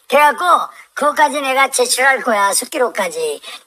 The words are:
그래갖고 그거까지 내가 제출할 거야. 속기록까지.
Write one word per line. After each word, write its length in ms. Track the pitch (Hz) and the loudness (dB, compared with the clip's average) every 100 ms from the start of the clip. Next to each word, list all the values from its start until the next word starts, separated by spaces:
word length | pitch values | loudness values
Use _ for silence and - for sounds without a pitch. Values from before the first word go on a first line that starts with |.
| - | -2
그래갖고 360 | 277 294 269 359 320 - - - | 4 4 2 2 2 0 -10 -20
그거까지 460 | - 285 294 294 277 | -4 -2 2 2 0
내가 300 | 277 262 269 | -2 0 0
제출할 520 | - 247 - 262 262 | 0 -2 0 2 0
거야. 300 | 247 208 202 | 0 0 0
속기록까지. 880 | 214 247 311 240 - 185 160 156 143 - - | -2 -4 -2 -2 -2 -6 -4 -6 -6 -12 -18